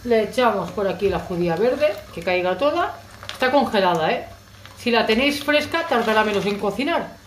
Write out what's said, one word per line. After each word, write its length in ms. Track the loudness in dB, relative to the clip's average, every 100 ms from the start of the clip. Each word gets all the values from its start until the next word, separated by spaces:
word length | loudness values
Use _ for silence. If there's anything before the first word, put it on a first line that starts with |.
Le 200 | 2 2
echamos 480 | 2 2 2 2 -4
por 160 | -2 -2
aquí 220 | 0 0
la 100 | 0
judía 360 | -4 -2 0 2
verde, 320 | 0 2 0 0 -10
que 80 | -8
caiga 360 | -2 0 0 0
toda. 420 | 0 0 -2 -6 -18 -20 -18
Está 200 | -2 2
congelada, 600 | 2 2 2 2 2 0
¿eh? 140 | -2 -6 -18 -20 -20 -20 -6
Si 140 | 0
la 140 | 0 2
tenéis 380 | 2 2 0
fresca, 440 | 0 0 2 -4 0
tardará 360 | 0 2 2
menos 220 | 2 0 -2
en 140 | -2
cocinar. 560 | -4 -2 -2 -2 -4 -14